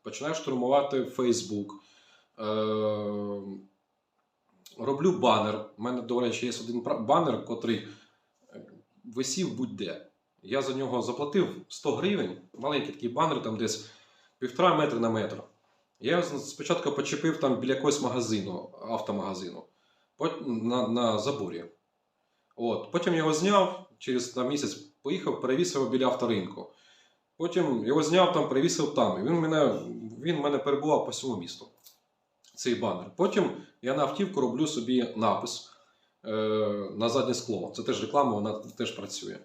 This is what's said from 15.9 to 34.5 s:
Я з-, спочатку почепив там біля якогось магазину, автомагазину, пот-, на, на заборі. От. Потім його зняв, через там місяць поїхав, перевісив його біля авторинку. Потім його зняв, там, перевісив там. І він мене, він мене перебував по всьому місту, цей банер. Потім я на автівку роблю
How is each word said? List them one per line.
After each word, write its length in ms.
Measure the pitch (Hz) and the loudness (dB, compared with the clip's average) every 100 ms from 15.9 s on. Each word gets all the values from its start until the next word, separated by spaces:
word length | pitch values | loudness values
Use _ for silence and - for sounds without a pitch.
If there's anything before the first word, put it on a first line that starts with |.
| _ | _
Я 220 | - 175 | 0 2
з-, 280 | 156 139 - | 0 -4 -8
спочатку 420 | - 143 165 143 | -10 -2 0 0
почепив 480 | 139 123 - 165 151 | -2 -2 0 0 2
там 200 | 135 113 | 2 2
біля 120 | 127 | 2
якогось 300 | 127 147 - | 2 2 2
магазину, 680 | 131 127 110 107 95 87 - - | 0 -2 0 -2 -2 -8 -10 -14
автомагазину, 800 | 110 110 107 101 95 92 90 - - _ _ _ _ - | -6 -4 -2 -4 -4 -6 -10 -12 -18 _ _ _ _ -4
пот-, 280 | 156 - 135 | -4 -4 -4
на, 420 | 113 113 127 113 | -2 0 0 2
на 300 | 120 117 104 | 2 2 2
заборі. 460 | 139 139 90 85 87 _ _ _ _ _ _ _ _ - | 0 -2 -6 -8 -12 _ _ _ _ _ _ _ _ -4
От. 360 | 117 104 - | -2 -2 -2
Потім 220 | 175 180 | 0 2
його 180 | 165 156 | 2 2
зняв, 540 | 147 190 202 185 - - - | 2 6 6 6 0 -14 -12
через 300 | - 123 - | -2 -2 0
там 200 | 127 131 | -2 -2
місяць 260 | 143 113 | 0 -2
поїхав, 640 | - - _ 139 180 147 - | -6 -16 _ -4 -2 -2 -2
перевісив 400 | 127 131 117 139 | 0 2 2 2
його 120 | 120 | 2
біля 140 | 127 127 | 2 2
авторинку. 640 | - 117 104 85 - - - _ _ _ _ _ - | 2 0 0 -2 -10 -14 -18 _ _ _ _ _ -6
Потім 500 | 170 180 156 113 107 | -2 2 2 2 2
його 160 | 151 | 2
зняв, 300 | 151 180 175 | 6 6 6
там, 160 | 156 131 | 6 2
перевісив 460 | 131 165 - 143 | 4 2 2 0
там. 260 | 127 104 92 | 4 2 2
І 80 | 123 | 2
він 60 | |
мене, 460 | 170 160 156 127 98 - 117 110 113 | 2 4 4 4 2 -6 -10 -10 -6
він 180 | 160 156 | -2 0
мене 180 | 143 139 | 2 2
перебував 460 | 143 139 151 131 | 2 0 4 2
по 60 | - | 2
всьому 260 | - 135 101 | -4 -4 -6
місту, 300 | 85 - - _ - _ _ _ _ _ _ | -6 -12 -18 _ -20 _ _ _ _ _ _
цей 200 | - 127 | -6 -2
банер. 380 | 110 110 87 - - | 0 0 -4 -8 0
Потім 340 | 202 208 - - - _ | 2 4 0 -2 -14 _
я 120 | 127 | -4
на 80 | 143 | 0
автівку 380 | 139 - 196 143 | 0 0 -2 2
роблю 260 | 123 | 0